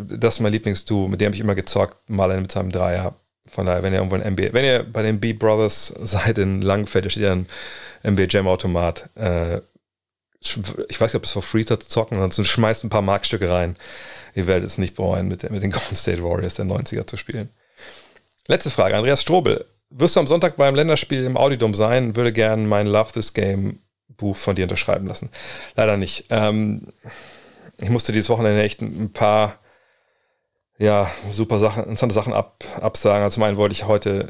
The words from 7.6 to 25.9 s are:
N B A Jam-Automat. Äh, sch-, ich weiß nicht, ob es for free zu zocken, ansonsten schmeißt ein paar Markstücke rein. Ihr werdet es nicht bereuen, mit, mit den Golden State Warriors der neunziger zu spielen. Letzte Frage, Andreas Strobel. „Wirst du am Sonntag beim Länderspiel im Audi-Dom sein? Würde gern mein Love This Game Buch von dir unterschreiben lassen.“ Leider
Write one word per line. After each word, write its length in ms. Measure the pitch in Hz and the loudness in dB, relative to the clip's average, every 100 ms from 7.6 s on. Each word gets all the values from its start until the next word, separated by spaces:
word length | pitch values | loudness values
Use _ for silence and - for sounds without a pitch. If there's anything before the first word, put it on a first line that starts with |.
| - - - - | -16 -16 -18 -8
N 120 | 110 98 | 0 2
B 80 | |
A 40 | 92 | 2
Jam-Automat. 800 | 104 95 92 92 87 85 - - - | 2 2 0 0 0 -2 -4 -12 -6
Äh, 460 | 92 85 85 85 - _ _ _ _ _ _ _ | -2 -2 -2 -4 -8 _ _ _ _ _ _ _
sch-, 440 | - 107 - - - | -8 -6 -8 -8 -8
ich 140 | - | -2
weiß 100 | 113 | 0
nicht, 80 | - | 0
ob 60 | - | -4
es 60 | |
for 100 | 101 | -4
free 240 | - 113 113 | -2 -2 0
zu 120 | 110 | -2
zocken, 380 | - 113 110 98 | 0 -2 0 0
ansonsten 300 | 92 98 95 | 0 0 0
schmeißt 400 | - 110 113 110 | 2 2 2 0
ein 40 | |
paar 120 | 107 | 0
Markstücke 500 | 98 98 - 101 90 | 2 0 0 -2 0
rein. 240 | 90 85 87 - - - - - 98 | 0 0 -4 -14 -18 -18 -20 -10 -4
Ihr 100 | 90 | 0
werdet 220 | 92 98 | 0 0
es 100 | - | -2
nicht 180 | 92 - | -4 -2
bereuen, 320 | 92 92 92 | -2 0 -2
mit, 220 | 92 - | -4 -6
mit 140 | 104 | -4
den 80 | 98 | -4
Golden 240 | - - 98 | -4 -4 -2
State 280 | - 87 | -2 -2
Warriors 300 | 87 87 92 | 0 0 -2
der 120 | - 95 | -2 -2
neunziger 420 | 95 - - - | -2 -4 -6 -6
zu 100 | 107 | -10
spielen. 320 | - 113 107 - _ _ - - - _ _ _ - | -8 -10 -10 -14 _ _ -20 -20 -20 _ _ _ -2
Letzte 240 | - 135 | 0 0
Frage, 260 | - 95 104 | 2 2 4
Andreas 280 | 123 139 | 2 2
Strobel. 420 | - 180 - 104 - _ _ | 2 2 2 0 -4 _ _
„Wirst 260 | 131 170 185 | 0 4 4
du 40 | |
am 80 | 143 | 4
Sonntag 280 | 165 170 - | 4 2 4
beim 200 | 139 139 | 4 4
Länderspiel 500 | 156 151 - 135 127 | 2 2 0 -2 0
im 100 | 127 | 2
Audi-Dom 380 | 139 127 110 | 2 4 0
sein? 420 | 101 110 127 120 110 | 2 2 4 2 0
Würde 160 | 120 | 2
gern 360 | 113 110 110 107 | 2 2 2 2
mein 180 | 104 104 | 2 4
Love 260 | 104 110 | 2 2
This 220 | 117 - | -2 -4
Game 460 | - 98 98 101 98 _ _ _ | -2 0 0 -2 -6 _ _ _
Buch 300 | - 104 95 | -6 -4 -2
von 180 | - 95 | -2 0
dir 100 | 90 | -2
unterschreiben 420 | 95 - - 95 | -2 -2 -2 -4
lassen.“ 240 | - - - - - - - | -8 -12 -14 -16 -16 -8 0
Leider 220 | 110 | 2